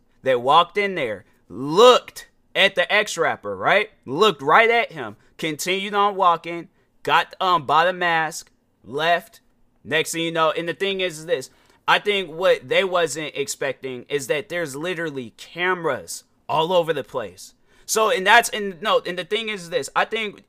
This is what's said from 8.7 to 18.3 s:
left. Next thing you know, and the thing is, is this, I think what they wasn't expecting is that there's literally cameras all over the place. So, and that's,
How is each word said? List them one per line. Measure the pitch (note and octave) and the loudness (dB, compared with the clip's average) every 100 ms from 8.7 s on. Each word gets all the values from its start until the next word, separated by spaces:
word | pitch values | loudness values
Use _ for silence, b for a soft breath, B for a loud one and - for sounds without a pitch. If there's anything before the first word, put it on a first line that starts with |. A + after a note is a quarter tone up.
| _ - | _ -12
left. | C3+ D#3+ F3 - _ _ _ _ _ | -4 0 0 -2 _ _ _ _ _
Next | - D#3 D3+ | -4 -2 -2
thing | E3 | -4
you | E3 | -4
know, | E3 D#3+ | 0 0
and | D#3+ E3+ | 0 -4
the | |
thing | D#3 G3 F#3+ | -4 -4 -2
is, | F3+ D#3 | -4 -6
is | D#3+ | -4
this, | D3 - b b b - | -4 -6 b b b 0
I | F3+ | 2
think | G#3 G3+ E3+ | 2 -2 -4
what | D#3+ F#3 E3 B2+ | 0 2 2 0
they | E3 | 0
wasn't | G3 F3+ E3 D#3 D3 C#3 | 0 0 -2 -4 -8 -6
expecting | C#3 - C#3 B2+ C3+ B2 - | -8 -6 -8 -6 -10 -10 -6
is | C#3+ C3 | -6 -2
that | D3+ - | -4 -4
there's | F3 D#3 C3+ | -6 -6 -6
literally | F3 E3 E3 C3+ A2+ - | -6 -6 -6 -8 -12 -14
cameras | - E3+ F3+ F3+ D#3+ A#2 E2+ - - _ - | -14 -4 -2 -2 -2 -4 -8 -14 -16 _ -4
all | D3 E3 | -2 2
over | F3+ D#3+ | 2 2
the | D3 - | -2 -4
place. | C3 G2+ F2+ - _ b b - | -6 -8 -12 -20 _ b b -4
So, | A3 A3 | 0 2
and | F#3 | 2
that's, | F#3+ | 6